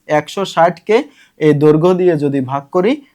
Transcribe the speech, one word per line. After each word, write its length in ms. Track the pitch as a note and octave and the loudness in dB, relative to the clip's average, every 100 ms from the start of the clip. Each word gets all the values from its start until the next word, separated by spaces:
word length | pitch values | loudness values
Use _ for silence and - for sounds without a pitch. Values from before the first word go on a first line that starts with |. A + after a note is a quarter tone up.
| - | -4
একশো 380 | D3+ E3 - F#3 | -2 -2 -6 -6
ষাটকে 580 | - E3+ F3 - A3 D4 _ _ _ | 0 0 0 -2 0 -2 _ _ _
এই 160 | D#3 | 0
দৈর্ঘ্য 400 | C#3+ D3+ D3+ E3+ | 4 4 4 2
দিয়ে 240 | F#3 F3+ D#3+ | 2 0 0
যদি 240 | C#3+ C#3 | -2 -4
ভাগ 220 | B2+ C#3 C#3 | -6 -8 -6
করি, 300 | F3+ F#3+ D4 - | -2 -2 -2 -8